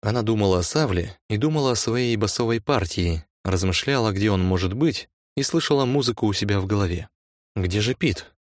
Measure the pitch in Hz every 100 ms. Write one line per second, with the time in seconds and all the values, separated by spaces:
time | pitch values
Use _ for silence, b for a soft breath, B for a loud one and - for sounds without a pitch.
0 | 107 120 113 113 101 90 87 151 147 90
1 | 85 - _ 107 143 156 135 117 - 117
2 | 123 113 101 - 117 117 - 139 87 -
3 | 87 80 - _ 95 92 92 90 - 139
4 | 110 98 107 98 92 92 92 107 160 -
5 | - _ _ - 139 165 - 143 131 139
6 | 123 113 107 98 101 101 95 104 95 85
7 | 82 _ _ _ _ - 90 101 104 127
8 | 160 92 - _